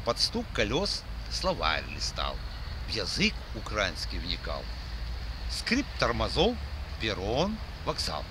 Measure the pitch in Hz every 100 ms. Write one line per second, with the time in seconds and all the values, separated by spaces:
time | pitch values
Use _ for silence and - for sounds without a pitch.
0 | - 117 - 226 233 - 104 139 202 -
1 | - - - - 185 170 80 76 - 73
2 | - - 71 - - - - - - 110
3 | 92 - 208 - - 104 - 107 95 -
4 | - 90 82 85 - 71 - - - -
5 | - - - - - - - 240 - -
6 | 120 117 107 135 196 240 - - - -
7 | 107 90 95 127 190 220 - - - 151
8 | - 78 -